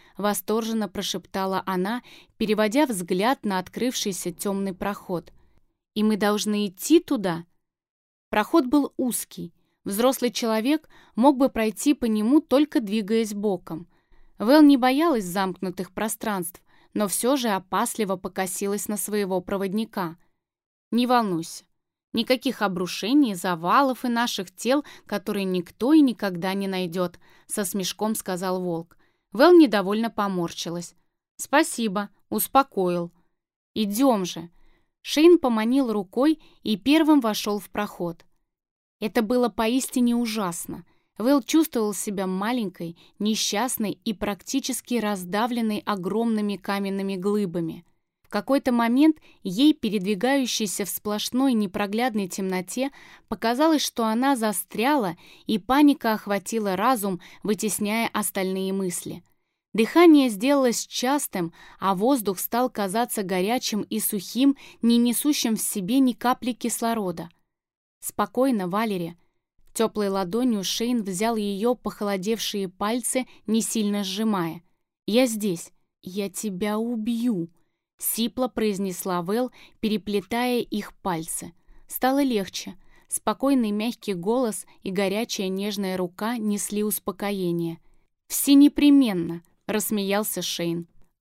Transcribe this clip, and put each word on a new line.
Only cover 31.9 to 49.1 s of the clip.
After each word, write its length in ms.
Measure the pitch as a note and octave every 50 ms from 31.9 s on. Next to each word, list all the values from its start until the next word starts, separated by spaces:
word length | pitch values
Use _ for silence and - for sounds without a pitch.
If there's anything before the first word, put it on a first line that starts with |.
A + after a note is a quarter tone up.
| F#3 G#3 G3+ - _ _ _ -
успокоил. 840 | G#3 G#3+ - - - C4 C#4 - - G3 F#3 F3+ F3 F3 E3+ E3+ _ _ _ _ _ _ _ _ _ _ _ _ -
Идём 500 | G#3 A3 G3 G3+ A3+ C#4 C#4 A#3 G3 F#3
же». 260 | E3+ - E3 E3+ E3+ _ _ - _ _ _ _ _ _ _ -
Шейн 360 | - - C#4+ D#4 F4 F4+ D#4+
поманил 540 | - B3+ A3+ A3 A3 A#3 B3+ C#4 C4+ A#3 G#3+
рукой 480 | G#3 F#3 - - A3+ C4+ D#4 D#4 - - _ _ _ -
и 140 | G#3 A3
первым 440 | F3+ - C4 D4 D#4+ D#4+ D4 D#4 C#4+
вошёл 380 | A#3 A3 G#3 - - A3 G#3 G#3
в 120 | - -
проход. 540 | - G#3 G#3 G3 - - F3+ E3+ E3 - - _ _ _ _ _ _ _ _ _ _ _ _ _ _ -
Это 240 | G#3 G#3+ - B3 A3+
было 260 | G3 B3 B3 B3 A#3
поистине 640 | - - A3+ A3+ B3 C4 B3 - - B3+ A#3+ A#3+ A#3+
ужасно. 680 | A#3 A#3+ A3+ G#3+ A3 G3+ F3 E3+ - - - - - - _ _ _ _ _ _
Вэл 260 | - G#3 B3+ C#4+ C#4 -
чувствовал 520 | - - D#4+ D#4+ - - A#3+ G#3+ G#3 G3+
себя 320 | - - A3 G3 G3 F#3+
маленькой, 720 | F#3 F#3 F#3+ G3 A3 B3+ B3 A3 F3+ - - F3 E3 E3+ _ - - _ -
несчастной 800 | G3+ G#3+ A3 G3+ - - G#3 G3+ A#3+ C4 - - A3 G3 - - -
и 80 | A3+ G#3
практически 800 | - G#3+ G3+ G3+ F3+ - - - C4+ - - B3 - - - B3
раздавленной 880 | A#3 G#3+ G#3 G#3 F#3 F3+ F3+ F3+ G#3 A#3 A#3+ B3 A#3+ A3+ A3 G#3 G#3 -
огромными 680 | - G#3 F#3+ E3+ F#3 G#3 A3 A#3 A#3 A3 G#3+ G#3 G3+ G3+
каменными 600 | F#3 - - G3 G3+ G3 G3 G3 G3 G3 G3 G3
глыбами. 680 | F3+ F3+ G#3 G3+ G#3 G3+ F3+ E3 F3 E3+ D#3+ E3 F3 - _ _ _ _ _ _ _ _ -
В 20 | -
какой-то 380 | G#3 G3+ - C4+ C#4+ - C4
момент 460 | B3 A#3 A#3 A#3 A#3+ C4 D4+ D#4+